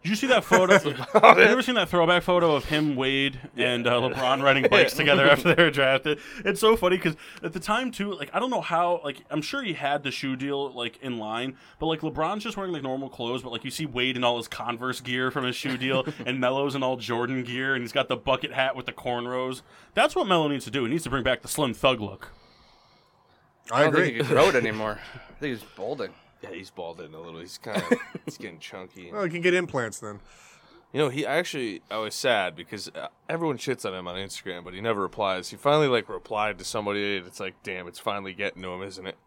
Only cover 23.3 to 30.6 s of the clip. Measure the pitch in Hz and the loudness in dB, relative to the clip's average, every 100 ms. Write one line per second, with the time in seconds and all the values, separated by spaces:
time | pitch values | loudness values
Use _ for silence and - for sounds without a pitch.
23.3 | _ _ _ - 120 156 151 175 117 131 | _ _ _ -2 2 4 4 0 0 2
24.3 | 143 180 127 113 107 107 104 - - - | 4 6 4 0 -2 -4 -6 -12 -20 -20
25.3 | - 147 113 - - 101 147 98 - _ | -10 -8 -8 -12 -10 -8 -6 -10 -12 _
26.3 | _ 101 87 95 - 85 85 78 80 85 | _ -16 -16 -16 -12 -12 -12 -18 -16 -16
27.3 | 82 87 - 120 143 - 254 - - - | -16 -16 -16 -8 -6 -2 -2 -2 -14 -16
28.3 | - 101 82 - 95 92 - 87 208 185 | -14 -16 -16 -16 -16 -16 -18 -12 -6 -4
29.3 | 170 180 180 175 139 113 - 110 101 - | 0 2 2 0 -4 -4 -8 -14 -16 -20
30.3 | - - - | -20 -20 -20